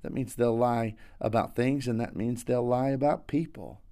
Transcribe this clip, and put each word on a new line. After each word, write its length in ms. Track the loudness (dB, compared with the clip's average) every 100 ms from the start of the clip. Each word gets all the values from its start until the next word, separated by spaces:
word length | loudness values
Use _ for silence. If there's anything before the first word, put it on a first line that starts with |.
That 100 | -6
means 220 | -6 -6 0
they'll 200 | 2 4
lie 400 | 2 2 -2 -6 -16 -4
about 360 | 0 2 0 0
things, 320 | 0 2 0
and 120 | -2
that 160 | -2 -2
means 280 | -2 -2
they'll 220 | 0 0 2
lie 240 | 2 2
about 380 | 2 2 2 0
people. 540 | -2 -2 -8 -14 -16 -20